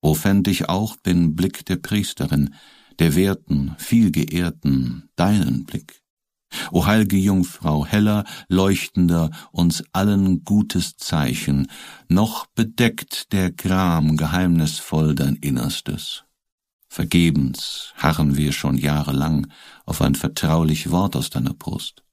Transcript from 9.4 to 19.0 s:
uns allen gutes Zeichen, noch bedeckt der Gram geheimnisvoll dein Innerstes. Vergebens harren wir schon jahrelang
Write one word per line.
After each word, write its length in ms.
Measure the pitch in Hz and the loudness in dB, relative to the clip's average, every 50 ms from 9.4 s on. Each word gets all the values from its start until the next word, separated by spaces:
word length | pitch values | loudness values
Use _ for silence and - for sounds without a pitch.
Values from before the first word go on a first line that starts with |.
| - - | -20 -10
uns 320 | - - 87 85 78 - - _ | -2 0 2 2 2 0 -8 _
allen 520 | _ 92 95 104 101 98 98 95 92 82 - | _ 0 0 2 2 2 2 2 0 0 0
gutes 540 | - 101 104 104 - - 90 85 - - | 0 2 2 2 0 -2 -4 -4 -4 -8
Zeichen, 720 | - - - - 80 71 60 64 - - - 71 69 67 - - - - - - - _ _ | -12 -8 -4 -2 0 0 -2 -2 -4 -2 0 0 0 0 -4 -6 -18 -20 -20 -20 -20 _ _
noch 360 | 87 95 107 107 107 - - | 2 2 2 2 -2 -8 -12
bedeckt 840 | _ _ - 113 110 113 - 123 117 - - - _ - - - _ - | _ _ -2 -2 -2 0 0 0 0 0 -4 -14 _ -12 -12 -8 _ 0
der 180 | 98 92 90 | 0 0 0
Gram 680 | - - - 92 92 92 95 90 85 82 76 78 78 | -2 -4 -2 0 0 2 2 2 2 2 2 2 2
geheimnisvoll 960 | 78 78 76 80 90 92 87 85 82 78 78 - - - - - 78 78 76 73 | 0 0 0 0 0 2 2 4 4 2 0 -2 -6 -8 -4 0 0 2 2 2
dein 200 | 67 - 71 69 | 0 0 -2 -2
Innerstes. 880 | - - 71 67 64 62 - - - - - - - - - - - _ _ _ _ _ _ _ _ _ _ _ _ _ _ | -2 -4 -4 -4 -2 -4 -4 -6 -6 -8 -8 -10 -8 -8 -12 -12 -12 _ _ _ _ _ _ _ _ _ _ _ _ _ _
Vergebens 1040 | - - 87 82 - 87 85 82 73 71 69 64 64 - - - - - - - - | -8 -6 -6 0 2 2 4 4 4 2 0 0 -4 -6 -8 -10 -10 -12 -14 -16 -10
harren 420 | - - 73 78 78 76 73 69 | -4 -2 -2 0 2 2 0 2
wir 140 | 69 76 71 | 0 0 -2
schon 260 | 69 - - 71 67 | -2 -2 -2 -2 -2
jahrelang 720 | - 67 73 73 76 | 0 0 0 0 -2